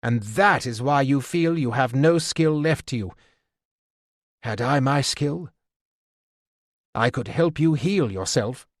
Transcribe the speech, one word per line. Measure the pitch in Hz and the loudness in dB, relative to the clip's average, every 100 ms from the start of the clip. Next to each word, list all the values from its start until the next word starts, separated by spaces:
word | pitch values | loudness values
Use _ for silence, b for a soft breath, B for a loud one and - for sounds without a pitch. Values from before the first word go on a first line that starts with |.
And | 120 120 | 0 -2
that | 107 110 202 156 | -2 2 2 2
is | 127 113 | -2 -4
why | 127 143 | 0 2
you | 135 139 | 2 0
feel | 131 175 165 165 | 0 0 0 2
you | 127 | 0
have | 117 131 | 0 0
no | 123 151 170 | 4 4 4
skill | 160 - 160 151 | 0 0 2 2
left | 151 151 - | 0 -2 -4
to | 123 | -6
you. | 95 - _ _ _ _ _ _ _ _ _ _ _ _ | -6 -12 _ _ _ _ _ _ _ _ _ _ _ _
Had | 120 107 | -8 -4
I | 120 143 | 0 2
my | 131 143 | 2 0
skill, | 135 - 147 160 175 _ _ _ _ _ _ _ _ _ _ _ _ _ _ | -2 -2 -4 -4 -10 _ _ _ _ _ _ _ _ _ _ _ _ _ _
I | - 117 | -2 -2
could | 120 117 | 0 -6
help | - 170 156 | 0 0 2
you | 160 | 2
heal | 156 131 196 131 | 2 0 0 0
yourself. | 95 95 - 107 123 - _ | -2 -2 -2 -2 -6 -16 _